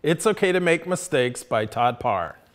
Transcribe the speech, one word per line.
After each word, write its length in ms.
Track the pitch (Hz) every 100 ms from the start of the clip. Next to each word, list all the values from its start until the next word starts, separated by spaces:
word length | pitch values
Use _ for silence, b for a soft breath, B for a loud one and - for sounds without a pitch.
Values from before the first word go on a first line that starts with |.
It's 240 | 147 165
Okay 260 | 220 202 190
to 80 | 180
Make 280 | 175 165 180
Mistakes 560 | 180 - 143 123 123
by 240 | - 117 107
Todd 320 | - 120 120
Parr. 400 | 123 98 80 - _